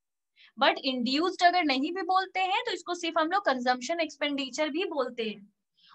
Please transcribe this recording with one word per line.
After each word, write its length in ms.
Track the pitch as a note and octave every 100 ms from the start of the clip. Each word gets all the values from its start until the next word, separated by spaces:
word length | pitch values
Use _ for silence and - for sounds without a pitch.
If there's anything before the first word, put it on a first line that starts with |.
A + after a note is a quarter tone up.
| _ _ _ _ - -
But 200 | D4 D#4
induced 640 | C4 B3+ A#3+ C#4 F4+ F#4
अगर 220 | F4 F4+
नहीं 280 | D4+ C4 D#4+
भी 100 | F#4
बोलते 380 | F4 F#4 F#4 F#4
हैं 220 | F#4 G#4+
तो 80 | A#4+
इसको 220 | F#4 -
सिर्फ 240 | F4 E4 E4
हम 120 | D#4+
लोग 140 | F#4+
consumption 560 | E4+ B3+ B3 B3+ B3 E4+
expenditure 680 | D#4+ - D4 C#4 C4+ C4 D4+
भी 160 | D4+
बोलते 380 | F#4+ D4 B3+ B3
हैं। 300 | A3 F#3+ - _ _ _ _